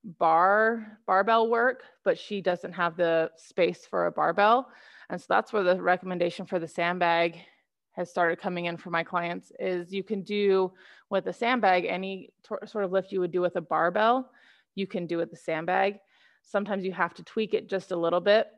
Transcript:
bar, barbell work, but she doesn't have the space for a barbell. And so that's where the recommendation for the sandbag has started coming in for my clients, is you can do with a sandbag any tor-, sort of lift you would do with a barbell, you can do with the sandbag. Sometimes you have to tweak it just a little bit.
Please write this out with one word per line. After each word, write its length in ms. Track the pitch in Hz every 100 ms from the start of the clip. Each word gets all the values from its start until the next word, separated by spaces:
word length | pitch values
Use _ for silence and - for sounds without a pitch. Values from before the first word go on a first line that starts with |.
bar, 920 | 196 165 165 165 185 208 220 233 220 - -
barbell 420 | 190 202 226 226
work, 360 | 226 247 254 - _
but 140 | 196 170
she 220 | - 202
doesn't 320 | 185 175 180
have 240 | 180 170 165
the 340 | 170 165 160 _
space 500 | - - 170 175 -
for 200 | 180 175
a 60 |
barbell. 580 | 165 156 175 208 247 269 - - - -
And 100 | 180
so 60 | -
that's 240 | 196 220
where 100 | 214
the 180 | 180 185
recommendation 680 | 175 180 185 180 175 170 180
for 120 | 185
the 100 | 160
sandbag 720 | - 170 185 175 170 170 165 - _ _ _ _
has 160 | - 175
started 320 | - 175 165
coming 260 | 196 175 175
in 120 | 170
for 120 | 180
my 120 | 165
clients, 500 | 165 180 170 180 - -
is 340 | 185 180 175
you 100 | 190
can 200 | 190 202
do 500 | 180 208 202 190 185 - - - _
with 160 | 196 185
a 60 |
sandbag 520 | 175 233 247 196 180
any 460 | 170 180 190 190 - _
tor-, 240 | _ 214 220
sort 180 | 220
of 80 | 190
lift 200 | 190 190
you 80 | 190
would 120 | 180
do 100 | 180
with 140 | 175 180
a 40 |
barbell, 680 | 160 160 170 190 220 262 262 _ _ _ _
you 120 | - 196
can 200 | 185 170
do 120 | 170
with 120 | 165
the 60 | 170
sandbag. 600 | - 160 165 185 196 208 _ _ _ _
Sometimes 420 | _ 202 202 196
you 80 | 185
have 220 | 180 175
to 100 | -
tweak 280 | 165 - 220
it 160 | - -
just 220 | 190 180
a 60 | 175
little 240 | 165 175
bit. 280 | 185 214 -